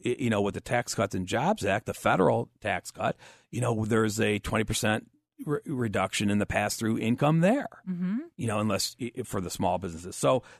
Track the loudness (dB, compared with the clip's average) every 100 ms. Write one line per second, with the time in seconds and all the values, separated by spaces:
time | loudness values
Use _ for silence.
0 | -2 0 0 2 0 -2 -2 -2 0 -2
1 | 0 -2 -2 0 0 0 0 0 -2 -2
2 | 2 4 4 2 -2 _ -4 -4 -6 -4
3 | -4 -4 -12 -20 _ -2 0 0 2 2
4 | 2 2 0 0 0 -2 0 0 0 0
5 | -4 _ _ -10 -4 -4 -4 -4 0 0
6 | 0 0 2 2 2 0 0 -2 -2 0
7 | 0 2 4 4 4 2 -2 -10 -8 -4
8 | -2 -4 -6 -6 -4 0 0 0 -2 -6
9 | -8 -8 -6 -6 -4 -2 0 0 -4 -8
10 | -10 -2 2 2 -2